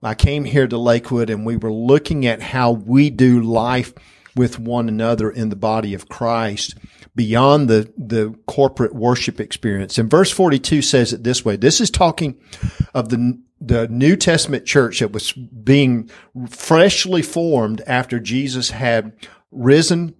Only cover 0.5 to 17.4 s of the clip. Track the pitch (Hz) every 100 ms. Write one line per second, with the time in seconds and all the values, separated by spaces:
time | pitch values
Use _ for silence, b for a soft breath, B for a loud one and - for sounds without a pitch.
0.5 | 135 131 120 120 120 120 123 113 107 110
1.5 | 117 113 110 120 147 151 156 123 110 -
2.5 | 131 123 117 101 127 147 117 127 120 113
3.5 | 113 117 127 120 - b b b - 123
4.5 | - 117 120 117 107 113 117 107 107 110
5.5 | 101 110 110 107 95 - - 117 117 110
6.5 | 101 - - B B B - 113 113 135
7.5 | 147 135 110 107 - 117 113 107 113 -
8.5 | - 135 139 - 131 117 123 - - 107
9.5 | - 117 98 98 - 110 151 190 - 185
10.5 | 139 - 156 127 135 120 - 117 127 -
11.5 | 98 131 160 233 - 175 156 156 127 B
12.5 | B B B B 131 113 120 120 123 _
13.5 | _ 127 120 113 117 139 190 - 165 -
14.5 | 135 - 147 123 - 107 104 - - 123
15.5 | 123 110 139 135 120 110 B B 127 120
16.5 | - - 165 190 - 180 180 160 -